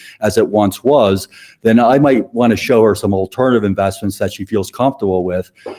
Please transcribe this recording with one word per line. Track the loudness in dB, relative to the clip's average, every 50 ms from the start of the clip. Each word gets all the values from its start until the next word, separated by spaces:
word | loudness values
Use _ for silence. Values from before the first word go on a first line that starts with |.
| -20 -20 -14 _
as | -4 -2 0
it | 0 0 0
once | 2 0 0 0 -2 -2 0
was, | 2 2 4 4 2 0 -2 -4 -10 -18 -20 -20 -20 -20 _ _
then | 2 2 4
I | 4 4 4 4
might | 4 2 2 0 0 -4 -4
wanna | -2 0 0 0
show | -2 0 0 2 4 4
her | 4 2
some | 0 -2 -2 -2
alternative | -2 -4 -6 -4 -2 -2 0 2 0 0
investments | 0 -2 0 -2 -4 -4 -6 -8 -8 -6 -4
that | -6 -6 -6
she | -10 -12
feels | -6 -4 -4 -4 -4
comfortable | -6 -2 -2 -2 -2 -2 -4 -2 -2 -2 -2
with. | -2 -4 -6 -6 -8 _ _ -16 -16 -16